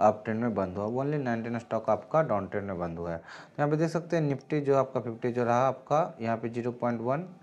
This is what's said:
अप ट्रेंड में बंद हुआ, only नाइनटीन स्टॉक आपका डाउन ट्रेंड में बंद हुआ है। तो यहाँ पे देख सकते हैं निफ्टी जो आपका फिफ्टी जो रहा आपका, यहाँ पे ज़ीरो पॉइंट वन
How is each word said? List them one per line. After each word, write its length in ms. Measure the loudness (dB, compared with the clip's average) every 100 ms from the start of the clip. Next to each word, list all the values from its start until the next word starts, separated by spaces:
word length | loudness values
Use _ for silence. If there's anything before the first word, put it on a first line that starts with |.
अप 220 | 4 4
ट्रेंड 160 | -2 -2
में 140 | 0
बंद 220 | 0 -2 -2
हुआ, 280 | -2 -2
only 140 | -2 -2
नाइनटीन 400 | -2 -2 -2 -6
स्टॉक 320 | -4 -2 0
आपका 320 | 0 2 0
डाउन 240 | 2 0 0
ट्रेंड 200 | -4 -4
में 120 | -4
बंद 200 | -4 -4
हुआ 120 | -6
है। 80 | -6
तो 360 | -10 -18 -12 -2
यहाँ 120 | 0
पे 60 | 2
देख 140 | 0
सकते 260 | -2 -2 0
हैं 60 |
निफ्टी 380 | 2 0 -2 0
जो 160 | 4 4
आपका 240 | 4 -2
फिफ्टी 320 | -4 -4 -2
जो 120 | 0
रहा 240 | 2 4 4
आपका, 480 | 0 0 2 2 -2
यहाँ 160 | -2 -2
पे 120 | -2
ज़ीरो 240 | -2 -4
पॉइंट 280 | -2 -2 0
वन 260 | -2 -2 -4 -14